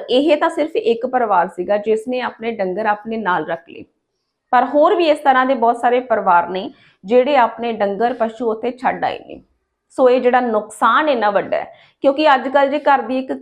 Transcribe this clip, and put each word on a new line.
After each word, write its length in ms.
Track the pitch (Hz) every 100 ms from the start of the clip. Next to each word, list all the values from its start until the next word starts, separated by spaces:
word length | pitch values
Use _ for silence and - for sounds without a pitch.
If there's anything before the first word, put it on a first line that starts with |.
| -
ਇਹ 260 | 247 302 294
ਤਾਂ 120 | 339
ਸਿਰਫ 260 | 330 311 -
ਇੱਕ 300 | - 226 254
ਪਰਿਵਾਰ 420 | 254 226 185 180 -
ਸੀਗਾ 220 | 180 208
ਜਿਸ 300 | 214 220 254
ਨੇ 140 | 254
ਆਪਣੇ 300 | 226 - 226
ਡੰਗਰ 340 | 220 185 185 214
ਆਪਣੇ 300 | 208 226 226
ਨਾਲ 280 | 196 175 156
ਰੱਖ 240 | 170 -
ਲਏ, 160 | - - _ _ _ _ _ -
ਪਰ 140 | 247 262
ਹੋਰ 300 | 294 330 415
ਵੀ 140 | 320
ਇਸ 80 | 302
ਤਰ੍ਹਾਂ 260 | 277 254 262
ਦੇ 80 | 262
ਬਹੁਤ 220 | 233 240
ਸਾਰੇ 220 | 247 247
ਪਰਿਵਾਰ 480 | 254 214 190 170 -
ਨੇ 200 | 185 240 - _ _
ਜਿਹੜੇ 320 | 190 247 254 277
ਆਪਣੇ 340 | 226 233 233
ਡੰਗਰ, 420 | 214 202 196 240
ਪਸ਼ੂ 360 | 247 226 226 233
ਉੱਥੇ 200 | - 240
ਛੱਡ 320 | 254 226 175 131
ਆਏ 140 | -
ਨੇ। 200 | - 71 _ _ _ _ _ -
ਸੋ 100 | 254
ਇਹ 120 | 254
ਜਿਹੜਾ 180 | 247 247
ਨੁਕਸਾਨ 720 | 247 214 214 - 233 254 311
ਇੰਨਾ 200 | 240 208
ਵੱਡਾ 260 | 196 165 -
ਹੈ, 160 | - - _ _
ਕਿਉਂਕਿ 300 | 277 285 311
ਅੱਜ 140 | 262 254
ਕੱਲ੍ਹ 240 | 277 277
ਜੇ 80 | 294
ਘਰ 220 | 294 262
ਦੀ 160 | 220 262
ਇੱਕ 120 | 262 269